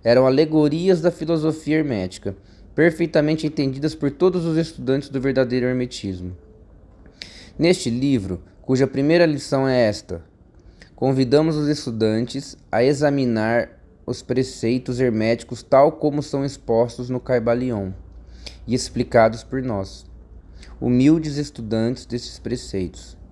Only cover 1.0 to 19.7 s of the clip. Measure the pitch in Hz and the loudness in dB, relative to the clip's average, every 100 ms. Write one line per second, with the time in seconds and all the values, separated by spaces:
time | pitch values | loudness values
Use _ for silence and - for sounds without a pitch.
1 | 170 170 160 165 156 156 - 156 147 110 | 2 -2 -4 -2 -2 -4 -2 0 0 -2
2 | 92 - 104 95 - - - - 165 160 | -4 -6 -10 -10 -18 -20 -8 2 2 2
3 | 165 160 147 156 156 151 135 131 151 - | 0 2 2 0 -2 -2 -4 -2 -4 -2
4 | 139 - 185 180 165 160 160 - 123 135 | -4 2 0 2 0 0 -2 -6 -2 -2
5 | 135 135 135 131 123 123 123 127 123 - | -2 -4 0 0 0 0 0 -2 -4 -6
6 | 101 92 90 90 - - - - - - | -8 -8 -10 -12 -20 -20 -20 -20 -20 -20
7 | - - - - - - 165 180 123 120 | -20 -18 -18 -18 -20 0 2 2 -2 -2
8 | 139 127 95 90 - - - 131 135 131 | 0 0 -2 -10 -12 -16 -2 0 0 0
9 | 143 170 170 143 - 139 135 127 110 104 | 2 4 4 0 -4 -2 2 2 2 0
10 | - 82 - _ _ - - - - - | -10 -12 -12 _ _ -20 -20 -20 -20 -4
11 | 131 131 123 143 160 151 147 143 - 113 | 0 2 4 4 4 0 -2 -2 -4 0
12 | 110 110 123 135 - - - 107 127 139 | 0 0 -2 -8 -12 -20 -4 2 2 4
13 | 147 139 123 113 110 117 - - - _ | 2 2 0 0 2 0 -2 -10 -20 _
14 | - 123 - 131 127 - 117 127 131 123 | -10 -10 -2 -2 -2 -2 -2 -2 -2 0
15 | 127 110 110 117 - 123 - 135 147 156 | 0 2 2 0 -2 -14 2 6 6 4
16 | 151 143 143 139 139 139 - 113 120 120 | -2 -2 -4 -4 -4 -8 0 0 0 -4
17 | 123 127 - 123 113 120 127 110 95 95 | -8 -8 -2 -2 0 0 -2 -4 -6 -10
18 | - - - - - - - 120 - 117 | -18 -20 -20 -20 -20 -16 -4 -4 -2 -6
19 | 123 120 113 113 - 131 127 | 2 4 4 2 -8 -8 -4